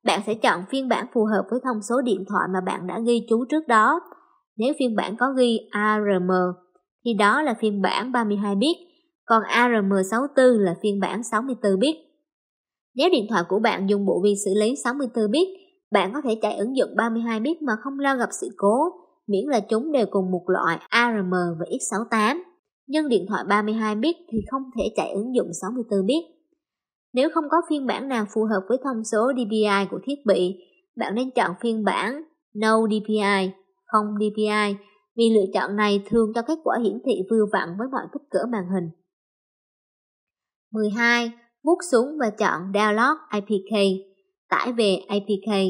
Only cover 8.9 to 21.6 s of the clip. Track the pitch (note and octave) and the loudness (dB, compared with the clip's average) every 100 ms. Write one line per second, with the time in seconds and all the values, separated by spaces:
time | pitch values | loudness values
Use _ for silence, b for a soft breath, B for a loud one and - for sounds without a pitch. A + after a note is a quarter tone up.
8.9 | b b _ - A3 - D#3+ B3 A3+ G3 | b b _ 2 2 2 2 2 2 2
9.9 | G3 F#3+ A3+ C#4 C#4 B3+ A3+ F#3+ E3+ G#3+ | 0 0 -2 0 4 6 6 2 0 -2
10.9 | G3+ F#3+ G3+ A#3+ A3 C4+ B3 G3+ F#3+ C4+ | -2 -2 -4 -2 -2 -2 -2 0 2 2
11.9 | D#4+ _ _ _ _ _ _ _ _ _ | 0 _ _ _ _ _ _ _ _ _
12.9 | D3+ F#4 D#4+ G#3 G#3+ E3+ F#3+ A3 F#3 G3 | 0 2 2 2 -2 2 2 2 0 0
13.9 | G3+ G3 F3 G3+ G3 G3 G#3 G#3+ C#4 B3 | 0 2 2 2 0 0 2 0 0 -4
14.9 | C#4 B3+ A#3 G#3+ C#4 F#4+ B B _ _ | -4 -4 -2 0 2 0 B B _ _
15.9 | G#3 F#3 C4 C4+ A3 G#3+ G3+ G#3+ C4 - | 0 0 -4 -4 -2 -2 -2 -2 0 0
16.9 | - A#3 A3+ A#3 A3 B3 E4+ D4 G#3+ C#4 | 0 -2 -2 -4 -2 -2 -4 -4 -4 -6
17.9 | C#4 C#4 C4 A3 - - - G3+ A#3 E4+ | -2 -2 0 -2 -4 -10 0 2 2 0
18.9 | - _ _ - G3 C#4 B3 G3+ A3 D#4 | -4 _ _ -4 -2 0 -2 0 -2 0
19.9 | C#4+ G3+ G3+ F#3 F3+ F3 F#3+ - E3 - | 0 0 0 -2 -4 -2 0 0 -2 0
20.9 | A#3 A#3+ A3 F#3 F3+ F3 E3 | 0 2 0 -2 -2 -2 -4